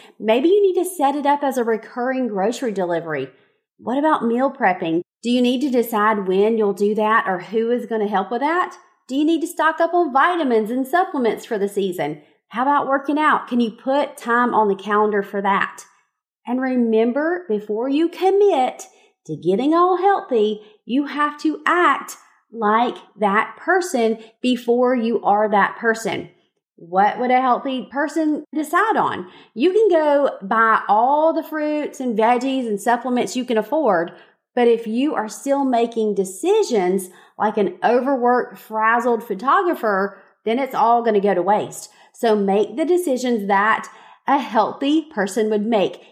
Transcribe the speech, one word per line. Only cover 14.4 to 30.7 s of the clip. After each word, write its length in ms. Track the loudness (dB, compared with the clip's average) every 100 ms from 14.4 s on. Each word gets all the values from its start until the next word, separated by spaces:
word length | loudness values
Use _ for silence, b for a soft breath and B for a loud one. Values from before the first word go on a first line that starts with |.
| 2
on 140 | 2 2
the 60 |
calendar 480 | 0 0 0 2 0
for 200 | -2 -4
that? 420 | 0 0 0 -6 -20 b b _ _ _ -8
And 140 | -4
remember, 840 | -2 0 2 2 2 0 -2 -4 -4
before 400 | -4 -4 -4 -2
you 200 | 0 0
commit 760 | 0 0 4 4 4 0 -2 -18 b b b -12
to 100 | -6
getting 380 | -2 0 2
all 220 | 4 4 4
healthy, 640 | 2 0 0 0 0 -2 B B
you 220 | -4 -2 -2
have 340 | -2 -4 -2
to 200 | -4 0 0
act 500 | 2 2 0 -6 -18 b b b
like 440 | -4 0 2 0 -4 -14 -4
that 380 | 0 0 -2 -6
person 600 | 0 0 2 0 0 0 B B
before 540 | -2 -2 0 2 2
you 280 | 2 0 0
are 260 | 2 2 2
that 280 | 2 2 0
person. 520 | -2 -2 -2 -6 -8 _ _ _ _ _
What 440 | -6 0 0 0
would 100 | 0
a 100 | 2
healthy 480 | 2 0 -2 -6 -8
person 520 | -6 -4 -2 0 -2 -4
decide 440 | -8 -2 0 2 2
on? 340 | 0 -2 -10 B B
You 180 | 0 2
can 160 | 4 4
go 500 | 4 4 2 2 -2
buy 400 | -4 2 4